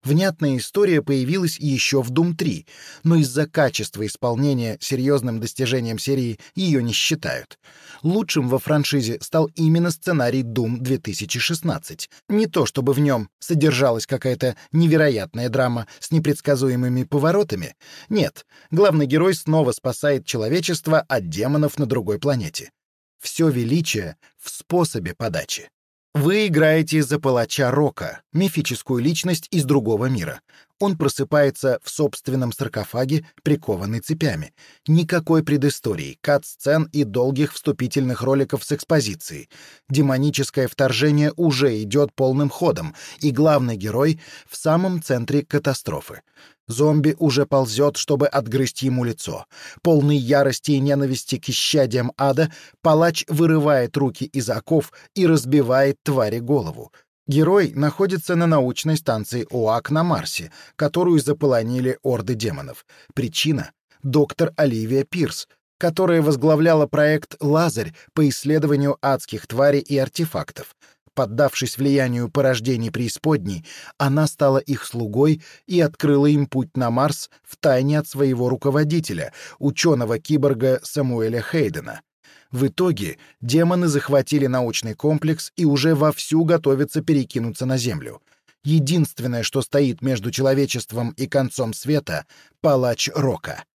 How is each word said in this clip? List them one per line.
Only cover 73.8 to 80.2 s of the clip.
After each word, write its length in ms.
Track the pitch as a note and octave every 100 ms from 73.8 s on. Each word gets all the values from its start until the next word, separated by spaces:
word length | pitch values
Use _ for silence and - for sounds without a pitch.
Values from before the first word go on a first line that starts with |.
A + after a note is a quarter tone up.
| - -
она 300 | C#3 C#3+ D#3
стала 320 | - C#3+ C3+
их 260 | - C3
слугой 580 | - A#2 A2 G#2+ D3 D#3 - - -
и 140 | F3
открыла 460 | D#3+ - D3 C#3+ D3
им 200 | D3 C#3
путь 300 | C3 B2 C3
на 140 | A#2+
Марс 400 | A#2+ D3 - - _
втайне 560 | - - D#3 B2+ C#3 D3+
от 80 | D3
своего 440 | C3 C#3 A#2+ B2
руководителя, 800 | B2+ C#3 C#3+ D3+ E3 D#3+ E2+ - - - -
ученого-киборга 1200 | C#3+ - E3+ C3+ A2+ A2+